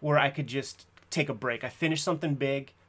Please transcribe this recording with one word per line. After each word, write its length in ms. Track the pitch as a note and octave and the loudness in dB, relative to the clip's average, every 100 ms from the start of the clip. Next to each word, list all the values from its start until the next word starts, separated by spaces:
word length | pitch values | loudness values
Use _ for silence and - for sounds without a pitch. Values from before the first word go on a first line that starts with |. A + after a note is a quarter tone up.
where 180 | D3 D3 | 4 4
I 100 | C#3 | 4
could 180 | D3 B2 | 0 -4
just 380 | C3+ A#2 - - - - | -4 -6 -10 -20 -20 -6
take 200 | E3 D3 | -2 -2
a 40 | |
break. 300 | A2+ B2 A#2 | -2 -2 -4
I 60 | B2 | -6
finished 340 | - E3 D#3 | -2 0 0
something 320 | - D#3+ D#3+ C#3 | 0 0 0 0
big, 380 | C#3 C#3 C3+ _ | 0 0 -4 _